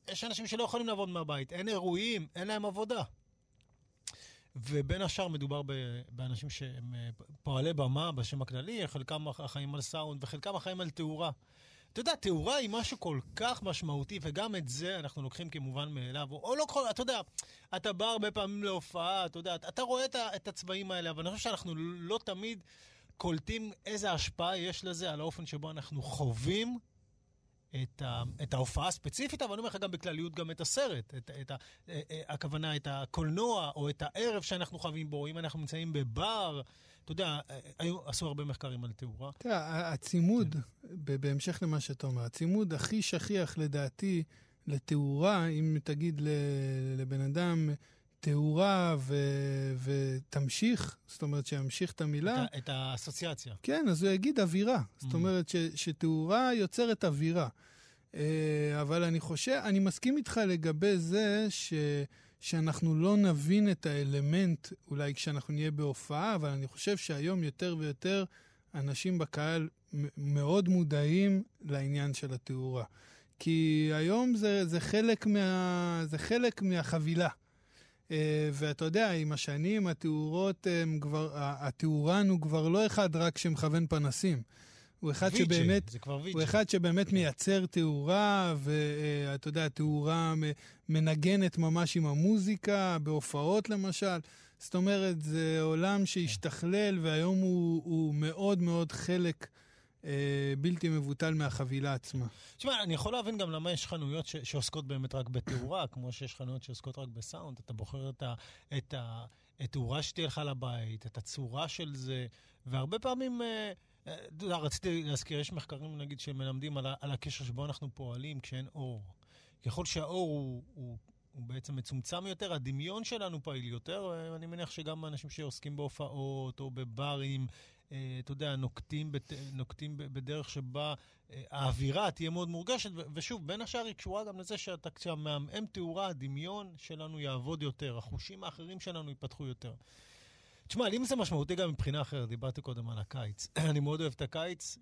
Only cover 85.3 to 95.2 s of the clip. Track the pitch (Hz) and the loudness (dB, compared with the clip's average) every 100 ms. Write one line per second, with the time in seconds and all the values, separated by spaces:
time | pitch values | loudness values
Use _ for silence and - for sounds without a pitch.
85.3 | - 170 170 170 196 - - 139 139 170 | 6 6 6 6 4 2 -8 -6 -6 -2
86.3 | 165 160 214 214 190 170 175 196 190 160 | 0 4 4 4 4 6 4 4 4 4
87.3 | - - 196 185 175 160 147 143 190 208 | 2 2 4 4 2 2 2 4 4 6
88.3 | 202 180 151 139 151 151 147 151 147 143 | 4 4 2 2 2 2 0 0 0 0
89.3 | 139 156 156 156 - 151 147 147 165 165 | -2 -2 0 0 2 2 4 4 4 4
90.3 | 160 151 147 - - - 156 156 156 165 | 2 0 -2 -10 -12 0 4 6 6 6
91.3 | 196 185 - 160 165 165 175 151 147 180 | 6 4 4 4 4 4 4 2 4 6
92.3 | 220 190 208 - 202 190 165 147 151 - | 6 4 2 4 4 4 2 2 0 0
93.3 | 147 151 214 214 208 190 - 196 175 - | 0 4 4 2 0 0 0 0 0 -4
94.3 | - - _ - 180 190 202 190 170 | -16 -20 _ -2 2 4 6 4 2